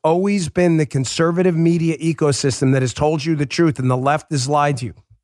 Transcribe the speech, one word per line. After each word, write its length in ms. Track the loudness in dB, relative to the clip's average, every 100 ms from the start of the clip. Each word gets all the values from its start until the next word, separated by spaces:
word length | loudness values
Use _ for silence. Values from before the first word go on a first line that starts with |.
always 460 | 0 0 0 0 -2
been 260 | 0 2 2
the 100 | 0
conservative 720 | -2 -4 -2 0 2 0 2
media 420 | 2 2 0 -2
ecosystem 760 | -2 0 0 0 -2 0 2
that 80 | 2
has 120 | 0
told 300 | 0 -2 0
you 140 | -2 -2
the 80 | -2
truth 340 | 0 0 2
and 100 | 0
the 60 | 0
left 360 | 0 -2 -2
has 180 | -4 0
lied 280 | 0 0 -2
to 100 | -6
you. 60 | -12 _ _